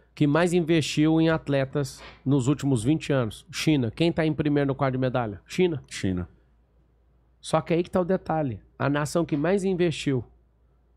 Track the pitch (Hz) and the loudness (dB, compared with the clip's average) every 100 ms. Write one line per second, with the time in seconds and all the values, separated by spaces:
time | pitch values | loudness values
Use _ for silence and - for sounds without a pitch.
0 | _ - 147 151 175 175 156 165 135 - | _ 0 2 4 4 2 2 2 0 2
1 | 156 160 160 160 - 139 135 147 135 - | 2 4 2 0 0 -2 0 -4 -6 -10
2 | - - 131 139 123 147 143 123 113 156 | -20 -6 0 2 2 0 0 0 2 0
3 | - 139 110 - - - 160 147 113 - | 0 -2 -2 -6 -12 -2 2 2 0 0
4 | 170 147 160 139 151 143 139 131 135 127 | 0 0 -2 0 0 2 0 0 -2 0
5 | 131 123 113 98 - - 180 143 - - | -2 -2 -4 -8 -6 0 0 0 -8 -6
6 | 101 90 87 _ _ _ _ _ _ _ | -2 -2 -6 _ _ _ _ _ _ _
7 | _ _ _ _ - 160 - 165 170 190 | _ _ _ _ -2 -2 0 -2 0 -2
8 | 175 185 - 160 143 104 - - 127 147 | 0 -2 -2 -4 -4 -6 -12 -6 -2 -2
9 | 151 175 160 147 160 196 190 175 175 - | -2 -2 -2 -2 0 0 0 0 -2 -2
10 | 143 127 - _ _ _ _ _ _ | -2 -2 -4 _ _ _ _ _ _